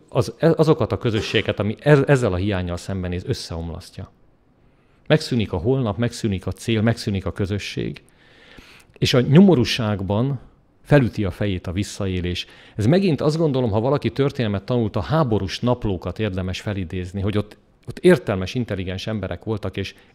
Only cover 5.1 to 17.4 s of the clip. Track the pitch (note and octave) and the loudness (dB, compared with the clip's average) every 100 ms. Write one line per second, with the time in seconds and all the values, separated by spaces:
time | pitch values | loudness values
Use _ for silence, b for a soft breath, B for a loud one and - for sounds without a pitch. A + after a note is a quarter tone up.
5.1 | D3+ - B2 G2 F2 G2+ C3+ A2+ G2 A#2+ | 2 2 -2 0 -2 0 0 0 -2 -4
6.1 | - A2 F#2 - - - A2 A2+ A2+ - | -2 -2 -2 -4 -6 -2 2 2 0 -2
7.1 | G2 F2+ - F#2+ G2+ - - A#2 D3 _ | -2 -2 -4 -4 -4 -6 -6 -6 -8 _
8.1 | B B B B B B B B - - | B B B B B B B B -4 0
9.1 | C3 C3+ D3 G3 C#3+ A2 - G#2+ G2+ F#2+ | 2 6 8 8 6 2 0 -2 -2 -2
10.1 | G2+ C3 C#3 - _ _ _ - D3 A2+ | 0 -2 -4 -10 _ _ _ 2 4 4
11.1 | - G2 - G#2 F2+ - E2+ G2+ - G2 | -2 -4 -2 -4 -4 -4 -6 -6 -4 -4
12.1 | F2+ F2 F2 - B B B G#2 F#3 G3 | -2 -2 -4 -8 B B B 2 4 4
13.1 | C#3 D3 D#3+ D#3+ C3 B2 G#2 B2 C#3+ A2+ | 2 0 0 0 0 0 0 0 0 -2
14.1 | - C#3 - A2 G2 - B2 G#2+ A2 - | 0 -2 0 -2 -2 -2 0 0 -2 -2
15.1 | D#3+ C3 G#2 F#2 - A#2+ B2 A2 F2 F#2 | 0 2 0 -2 -4 -2 0 -2 -4 -4
16.1 | F2 G#2+ F#2 F#2 F#2 A2 G2 E2+ F#2 F2+ | -4 -4 -4 -6 -6 -6 -6 -6 -6 -6
17.1 | G2 G2 G#2 | -4 -2 -2